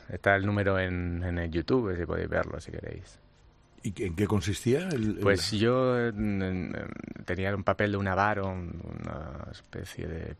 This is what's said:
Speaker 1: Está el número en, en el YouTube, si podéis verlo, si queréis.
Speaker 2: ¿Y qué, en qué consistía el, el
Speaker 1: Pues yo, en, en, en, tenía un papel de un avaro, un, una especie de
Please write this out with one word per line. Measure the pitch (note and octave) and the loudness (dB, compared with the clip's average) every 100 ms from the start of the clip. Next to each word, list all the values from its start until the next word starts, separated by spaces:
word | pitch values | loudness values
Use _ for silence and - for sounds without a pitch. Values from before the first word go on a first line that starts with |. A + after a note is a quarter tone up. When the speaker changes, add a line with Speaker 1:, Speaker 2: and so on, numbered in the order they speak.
| - | -12
Speaker 1:
Está | - - G2 | 0 4 4
el | G2 | 4
número | G#2 G2 F#2+ | 2 4 2
en, | F#2 F2+ F2 F2 | 2 0 -2 -2
en | F2+ F2 | -2 -2
el | E2+ | -2
YouTube, | E2 E2 C3 G#2+ F2 | -2 2 2 2 -2
si | E2 | -2
podéis | F2 E2+ | -2 0
verlo, | E2+ F2 - | 0 -2 -4
si | - | -10
queréis. | G1+ G1+ G1+ - - - - - - _ - | -10 -10 -10 -14 -20 -20 -20 -20 -20 _ -10
Speaker 2:
¿Y | - | -8
qué, | F#2+ G2+ | -4 -2
en | E2 | 0
qué | G2+ | 2
consistía | G#2 F2+ F#2+ A#2+ C3+ F#3 | 2 0 0 2 2 2
el, | C#3+ G#2+ G2 | 0 0 2
el | |
Speaker 1:
Pues | G2+ G2 E2 | 4 4 2
yo, | G#2+ A2+ B2+ B2+ B2 | 2 4 4 4 2
en, | A#2+ G#2 G#2+ G2 | 0 0 0 0
en, | F#2+ F#2 E2+ - | 0 -2 -2 -6
en, | - - - - - | -8 -10 -12 -10 -6
tenía | F#2 F#2+ G2+ | -2 -2 0
un | |
papel | F#2+ G2 G#2 | 2 4 4
de | G2+ | 2
un | G2 | 2
avaro, | F#2 G#2 G2+ G2 | 4 4 2 -2
un, | F#2 F2 E2+ E2+ D#2+ | -4 -6 -8 -8 -8
una | D#2+ D2 - - - | -8 -8 -8 -10 -12
especie | - - - F2 - E2 | -14 -12 -10 -10 -8 -8
de | E2 D#2+ D#2+ | -6 -8 -10